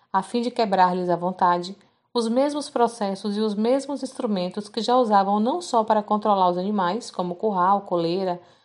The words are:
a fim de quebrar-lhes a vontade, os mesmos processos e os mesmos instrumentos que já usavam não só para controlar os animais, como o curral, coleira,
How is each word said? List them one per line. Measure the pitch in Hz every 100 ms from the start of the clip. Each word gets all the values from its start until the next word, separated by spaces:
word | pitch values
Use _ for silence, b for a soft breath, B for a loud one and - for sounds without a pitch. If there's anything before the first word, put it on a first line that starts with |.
| b
a | 196
fim | - 240
de | 233
quebrar-lhes | 247 220 190 180 180 180
a | 170
vontade, | 180 185 180 175 175 202 b b b
os | 240 226
mesmos | 240 285 294 277
processos | 247 233 233 202 190 214 202
e |
os | 220 202
mesmos | 220 269 277 277
instrumentos | 262 - 240 202 180 196 208
que | -
já | 220 254
usavam | 233 208 196 208
não | 220 339
só | 349 233
para | 220 214
controlar | 214 214 214 196 180
os | 180
animais, | 190 214 175 208 233
como | - 180
o | 175
curral, | 220 190 180 202
coleira, | 196 175 165 180 185 175 b b